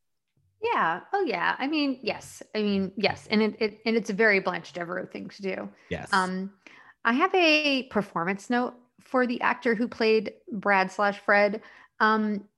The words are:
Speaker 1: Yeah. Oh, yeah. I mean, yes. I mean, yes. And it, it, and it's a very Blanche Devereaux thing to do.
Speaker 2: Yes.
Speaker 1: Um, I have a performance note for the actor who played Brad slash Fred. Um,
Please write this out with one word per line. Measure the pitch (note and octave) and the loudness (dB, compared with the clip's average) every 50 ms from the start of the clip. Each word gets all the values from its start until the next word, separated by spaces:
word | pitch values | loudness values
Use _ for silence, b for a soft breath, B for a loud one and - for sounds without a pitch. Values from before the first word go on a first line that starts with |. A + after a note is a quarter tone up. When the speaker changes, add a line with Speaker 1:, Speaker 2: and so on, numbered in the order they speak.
| _ _ _ _ _ _ _ _ _ _ _ _ | _ _ _ _ _ _ _ _ _ _ _ _
Speaker 1:
Yeah. | G#4+ A#4 G#4+ A#3 F#3+ E3 - - - - - | -4 -2 0 0 0 0 -2 -4 -4 -4 -4
Oh, | G#4 F#4+ | -2 0
yeah. | C#4 F#3+ E3+ E3 E3+ - - | -2 -2 0 -2 -2 -2 -2
I | B3+ C#4+ | -4 -2
mean, | D#4+ D4+ C#4+ C#4 B3+ - | 0 0 0 -2 -2 -4
yes. | - G3+ - - - - - - - - - | -6 -6 -6 -6 -10 -18 -20 -20 -16 -8 -6
I | G#3+ | -4
mean, | G#3 G#3 G3+ G3 G3 F#3 - A3+ | -2 0 0 0 -2 -4 -2 -2
yes. | G3 - - - - - | 0 0 -2 -4 -4 0
And | A3 G#3+ | 2 2
it, | A3 G#3+ G#3 - | 2 2 0 -2
it, | A3 G#3 G#3 - - | -4 -4 -4 -4 -4
and | A3+ A3 | -2 0
it's | A#3 - - | 0 0 0
a | G3+ | 0
very | F#3 A3+ G#3+ G3+ F#3+ | 2 4 4 4 4
Blanche | F#3 F#3+ F3+ E3+ - - - | 2 0 -4 -4 -8 -10 -10
Devereaux | F3 E3+ E3 F3+ F#3 - - | -10 -8 -6 -6 -8 -8 -8
thing | - G3+ G3 - | -10 -12 -12 -14
to | - - | -14 -10
do. | G3 F#3+ F#3+ G#3 G3+ G3 b b b b | -8 -8 -6 -6 -8 -12 b b b b
Speaker 2:
Yes. | F3 - - - | -10 -10 -6 -2
Speaker 1:
Um, | G3 F#3+ F#3 F#3 F#3 F#3 F#3+ G3 B B B B B B B B B B - | 0 0 0 0 -2 -4 -6 -8 B B B B B B B B B B -2
I | A3+ A#3 | 0 2
have | C4+ F4 F#4+ F#4+ | 2 2 2 4
a | F#4 F4 D#4 D4+ D4+ D4+ C#4+ C#4 C4 - | 4 4 6 4 4 4 2 0 0 -2
performance | - - G#3+ G3 - - E3+ E3 F3+ G3+ G3 - - | -2 -2 -4 -2 -2 -4 -4 -2 -2 -4 -4 -4 -2
note | A#3+ A#3+ B3 B3 - - _ _ _ _ | 0 0 0 -2 -6 -10 _ _ _ _
for | _ _ - B3+ B3 | _ _ 0 0 0
the | A#3+ B3 - | 0 0 0
actor | - - A#3+ - - B3 A#3 | 0 0 0 0 0 0 0
who | G3 B3 A#3 | 0 0 -4
played | - - A#3 A3 A3 A3 G#3 - - - _ - | -2 0 2 4 4 2 2 -2 -8 -12 _ -12
Brad | A#3 F#3+ - G3+ G3+ F#3+ F#3+ F#3+ | -10 -4 0 2 4 4 2 2
slash | - - G#3 G3+ G3 - | 0 0 0 0 -2 -2
Fred. | - - G3+ G3+ G#3 G#3 G3+ - B B B B B B _ - | 2 4 4 6 4 4 2 -4 B B B B B B _ 0
Um, | A3 G#3+ A3 A3 G#3+ G#3+ G#3 G3+ - - _ | 2 4 4 2 2 0 -2 -4 -8 -12 _